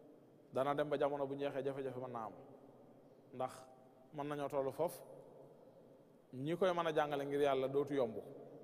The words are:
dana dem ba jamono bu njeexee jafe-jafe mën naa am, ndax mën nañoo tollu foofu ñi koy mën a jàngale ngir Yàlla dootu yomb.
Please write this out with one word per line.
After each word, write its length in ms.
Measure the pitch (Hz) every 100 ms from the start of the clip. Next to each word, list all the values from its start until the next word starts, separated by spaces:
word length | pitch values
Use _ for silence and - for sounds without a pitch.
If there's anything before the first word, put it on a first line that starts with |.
| - - - - -
dana 200 | 123 135
dem 160 | 147 147
ba 80 | 143
jamono 280 | 143 143 135
bu 80 | 139
njeexee 280 | 139 135
jafe-jafe 360 | 135 135 131 123
mën 120 | 127
naa 140 | 120 107
am, 80 | - - - - - - - - - -
ndax 200 | 127 127 - - - - - -
mën 100 | 147 143
nañoo 220 | 147 139
tollu 220 | 147 135
foofu 300 | 127 151 - - - - - - - - - - - - - -
ñi 240 | 127 143 170
koy 140 | 185
mën 140 | 175 165
a 40 |
jàngale 320 | 156 147 143 139
ngir 160 | 143
Yàlla 260 | 143 135 131
dootu 240 | 139 147
yomb. 220 | 143 117 107 - - - -